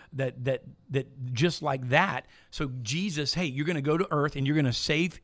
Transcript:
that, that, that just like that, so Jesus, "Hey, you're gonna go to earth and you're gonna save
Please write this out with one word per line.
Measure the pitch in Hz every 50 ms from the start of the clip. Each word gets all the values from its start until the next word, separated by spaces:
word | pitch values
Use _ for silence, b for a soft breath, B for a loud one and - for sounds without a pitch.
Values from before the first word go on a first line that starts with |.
| B B -
that, | 135 135 127 127 123 123
that, | 135 131 123 - - - - _ -
that | 135 135 131 - - - 127 123 127
just | 110 147 175 156 - 156
like | 147 139 135 127 123
that, | 127 151 185 196 135 131 b b b b b b -
so | - 147 135 127 127 120
Jesus, | 107 131 170 190 214 160 147 147 131 -
"Hey, | 165 185
you're | 156 127 135 147
gonna | 165 180 151 135
go | 147 151 165
to | 190 - 165
earth | 147 143 151 -
and | - 135
you're | 139 151
gonna | 156 147 127 117
save | - - - 151 151 175 185 - -